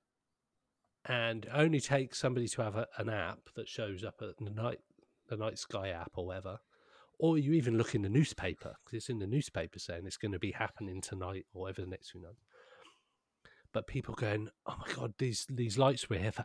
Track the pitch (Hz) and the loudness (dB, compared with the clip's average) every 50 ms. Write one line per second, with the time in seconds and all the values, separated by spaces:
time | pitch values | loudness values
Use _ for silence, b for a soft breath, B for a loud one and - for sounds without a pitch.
0 | _ _ _ _ _ _ _ _ _ _ _ _ _ _ _ _ _ _ _ _ | _ _ _ _ _ _ _ _ _ _ _ _ _ _ _ _ _ _ _ _
1 | - - 127 120 117 117 113 110 101 - 131 147 156 165 156 139 - - 139 139 | -4 -2 0 2 2 0 0 -2 -6 -2 4 6 6 6 6 4 4 4 4 2
2 | 131 123 - - - 131 127 123 120 110 - - 113 107 98 110 117 - - - | 2 2 -4 0 0 2 2 2 0 0 0 0 0 0 0 -2 -2 -4 -4 -4
3 | 104 113 110 104 82 90 107 - _ - - 117 107 - - - 110 101 98 92 | -2 -2 0 0 -2 -2 -4 -8 _ -16 -10 -10 -10 -8 -6 -4 -4 -4 -4 -6
4 | 110 101 - - 113 95 87 - 110 104 107 107 117 120 - - _ _ _ _ | -6 -8 -8 -8 -10 -10 -8 -8 -8 -6 -4 -2 -2 -2 -2 -4 _ _ _ _
5 | _ _ _ _ _ - 117 107 110 110 - - - - - 101 95 98 87 82 | _ _ _ _ _ -8 -6 -2 -2 -4 -4 -4 -10 -6 -4 -4 -2 -2 -4 -4
6 | 85 - - 92 87 90 92 95 92 95 98 - _ _ _ _ _ _ - - | -6 -8 -6 -6 -4 -4 -4 -6 -8 -8 -10 -10 _ _ _ _ _ _ -20 -20
7 | - _ _ - 160 165 165 151 139 139 165 165 120 120 113 113 113 - - 107 | -20 _ _ 2 4 6 6 6 6 6 6 6 6 6 4 4 4 4 2 0
8 | 101 98 110 147 156 - - - 95 90 78 - - - - - _ - 120 110 | 0 4 6 6 6 6 2 -4 -4 -4 -4 -4 -8 -12 -12 -12 _ -10 -8 -8
9 | - - 123 110 98 98 120 147 - - - 87 82 82 - 95 - - 85 85 | -6 -4 -4 -4 -2 0 0 0 0 0 -2 -4 -4 -4 -6 -12 -10 -8 -8 -8
10 | 95 95 - - - 104 98 82 - 98 - - 110 - - - 104 95 90 95 | -6 -8 -8 -4 -4 -2 -2 -2 -2 -4 -2 -2 -2 -4 -4 -6 -8 -8 -6 -6
11 | - - 101 95 92 90 98 95 90 _ - 90 92 95 95 - 92 90 92 90 | -6 -6 -6 -6 -4 -4 -6 -6 -10 _ -10 -8 -8 -6 -6 -6 -8 -8 -8 -10
12 | - - - 90 87 82 110 _ _ _ _ - - - - - - - - _ | -12 -16 -16 -16 -16 -16 -18 _ _ _ _ -20 -20 -20 -20 -20 -20 -20 -20 _
13 | _ _ _ _ _ _ _ _ _ - - _ _ _ - 113 110 - - 131 | _ _ _ _ _ _ _ _ _ -20 -20 _ _ _ -4 -4 -4 -2 -6 -6
14 | - - 110 - 120 107 104 107 107 - _ _ - - - - - - - 131 | -6 -6 -6 -2 0 0 0 0 -2 -4 _ _ -8 -8 -8 -6 -6 -6 -4 -4
15 | 123 117 101 - 135 127 107 - - - 135 123 120 110 98 131 135 135 131 - | -4 -6 -2 -2 -2 0 0 -2 -4 -4 -2 -2 0 0 6 6 8 8 6 4
16 | - - 110 87 95 110 - - | 0 0 0 2 2 0 0 -2